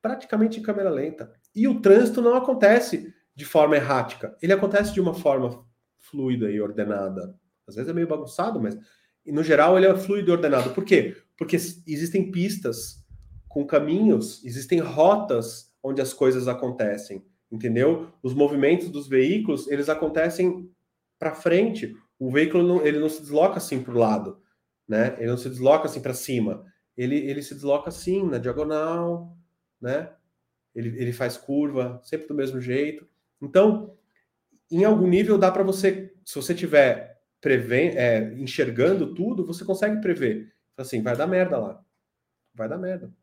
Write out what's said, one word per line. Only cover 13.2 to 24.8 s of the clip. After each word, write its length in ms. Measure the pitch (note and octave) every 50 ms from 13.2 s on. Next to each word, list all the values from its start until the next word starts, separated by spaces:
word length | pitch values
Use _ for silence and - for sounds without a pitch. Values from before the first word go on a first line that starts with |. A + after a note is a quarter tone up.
| - - - - - -
com 180 | - C#3+ C#3+
caminhos, 760 | C#3+ - D3 D3 D3+ E3 G3 A3 G#3+ D#3 A2+ - - - - -
existem 360 | B2+ A#2+ C3+ C3 - F#3 E3
rotas 960 | D#3 C3+ C3 C#3+ D#3 F3+ G#3 G#3+ - - C3+ A#2 A2+ A2+ - - - _ _ _
onde 200 | - C3+ C#3 C#3
as 120 | C3+ C3 -
coisas 340 | - C3+ C3 B2+ B2+ B2 B2+
acontecem, 800 | A#2+ - - B2 B2 - A2+ G#2 G#2 G#2+ - - G2+ F#2+ _ _ _ _ _ _
entendeu? 600 | A2+ A2 A2 A#2+ A2+ A#2+ B2+ D3+ E3+ D#3+ E3 - _ _
Os 120 | - B2+ B2+
movimentos 560 | C#3+ C#3+ C#3+ D3 C#3 C#3 C#3+ E3 F3+ E3+ F3+
dos 180 | F3 C#3+ C#3+ C3+
veículos, 600 | C3+ C3 C3 D3+ G3 G#3+ G#3+ - D3+ C3 A#2+ C3+
eles 220 | C#3+ C#3+ C#3+ D3
acontecem 800 | D#3 D#3 E3+ D#3 D3+ E3 D#3+ E3+ E3 F3 F#3 F3+ F3 F#3 - - _ _ _ _ _ _ _ _ _ _
pra 160 | - D#3+ D3+
frente. 640 | - - E3+ E3+ F#3 G#3+ A#3 - - - - - - _ _ _ _
O 100 | C3 B2+
veículo 340 | B2+ C#3+ D#3 D#3 D#3 F3 F3 F3
não, 180 | F3+ F3 D3+
ele 140 | D3 D3+ D3+
não 100 | D3+ D#3
se 120 | D#3 -
desloca 360 | D3+ C#3+ C#3+ D3+ E3+ G3 G3 F3
assim 240 | - - D3 B2+
pro 160 | B2+ - A#2+ A#2
lado, 440 | A#2 A2 G#2+ G2 G2 G2 F#2+ _ _ _ _ _ _ _ _ _